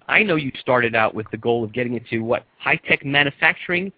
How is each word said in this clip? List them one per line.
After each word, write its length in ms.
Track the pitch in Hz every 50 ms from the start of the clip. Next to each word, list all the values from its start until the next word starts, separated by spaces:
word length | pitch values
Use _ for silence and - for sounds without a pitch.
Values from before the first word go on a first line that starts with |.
| - -
I 140 | 135 180 220
know 100 | 202 165
you 160 | 156 143 131 - -
started 360 | - - 123 123 120 117 110
out 180 | 113 110 107 -
with 160 | 104 107 -
the 60 | -
goal 260 | 113 110 117 117 120 113
of 100 | 104 107
getting 220 | 127 123 120 120
into, 300 | 113 117 - 120 113 110
what, 200 | 113 120 - - _ _ _
high-tech 460 | - 135 151 160 - - 165 - -
manufacturing? 880 | 139 143 143 143 139 - - 170 160 180 - - - 175 175 190 196 -